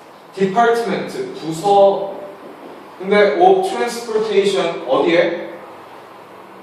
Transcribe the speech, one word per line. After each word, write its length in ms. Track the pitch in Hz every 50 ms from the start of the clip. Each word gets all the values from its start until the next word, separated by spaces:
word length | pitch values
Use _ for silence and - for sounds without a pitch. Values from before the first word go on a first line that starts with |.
| - - - - - - -
디파트먼트, 1000 | 190 196 190 - 226 233 233 233 233 208 190 - - - - - - 131 - -
부서. 800 | - 151 160 160 - - 202 202 196 196 196 196 - - - - - - - - - - - - - - - - - - - - -
근데 380 | 180 190 208 208 208 202 - -
of 300 | - 190 190 190 - -
transportation, 1160 | - - - 240 226 233 233 233 214 214 214 220 196 196 196 190 185 180 165 165 165 - - -
어디에? 640 | 135 - - 170 165 170 - - - - - - - - - - - - - - - - - - - - - - - - - - - -